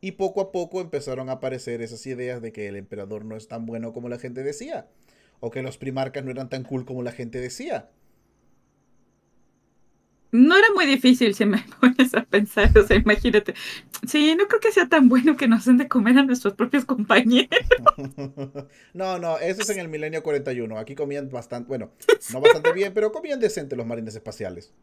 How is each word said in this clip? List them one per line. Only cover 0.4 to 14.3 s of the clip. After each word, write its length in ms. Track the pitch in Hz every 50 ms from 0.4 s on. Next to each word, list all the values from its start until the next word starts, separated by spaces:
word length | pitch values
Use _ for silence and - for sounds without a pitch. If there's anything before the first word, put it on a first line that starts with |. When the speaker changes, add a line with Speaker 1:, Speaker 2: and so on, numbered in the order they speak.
Speaker 1:
a 100 | 196 196
poco 300 | - 190 175 170 - 185
empezaron 480 | 180 165 - 143 135 - 131 127 131 131
a 40 | 131
aparecer 480 | 127 - 131 131 127 - - 120 117
esas 240 | 117 110 117 110 - 131
ideas 340 | 131 123 127 123 123 123
de 100 | 113 113 110
que 140 | 107 104 101
el 80 | 98 101
emperador 480 | 98 98 - 101 101 95 107 107 107
no 100 | 110 110
es 120 | 110 110 _
tan 180 | - 117 113
bueno 280 | 113 117 113 113 117 113
como 160 | 123 120 123
la 100 | 120 120
gente 240 | - 127 120 127 135
decía, 440 | 139 220 - 240 285 330 226 - _ _ _ _ _ _ _ _ _ _ _
o 120 | - 117
que 100 | - 131 131
los 140 | 131 123 -
primarcas 460 | - 131 127 131 135 135 131 143 131
no 60 | 131
eran 180 | 127 127 135 131
tan 140 | - 131 127
cool 220 | 120 135 131 123
como 180 | - 131 127 123
la 80 | 123
gente 280 | 120 - 123 117 113 127
decía. 500 | 127 127 127 - 247 330 269 151 - _ _ _ _ _ _ _ _ _ _ _ _ _ _ _ _ _ _ _ _ _ _ _ _ _ _ _ _ _ _ _ _ _ _ _ _ _ _ _ _ _ _ _ _ _ _ _ _ _
Speaker 2:
No 240 | - 233 254 302 349
era 120 | 392 415 453 427
muy 100 | 381 349
difícil 480 | 277 277 254 - 254 254 247 247 220 196
si 120 | - 220
me 120 | 202 208 -
<laughs> 240 | - - - -
pones 320 | - 254 254 - 262 254 -
a 100 | - 247
pensar, 540 | _ - 208 214 208 - - 202 220 - 220
o 80 | 202
sea, 120 | - 208 196
imagínate. 580 | 214 214 208 208 - 240 220 214 208 - - - - - - - - _ - - - 220
Sí, 280 | - 302 294 311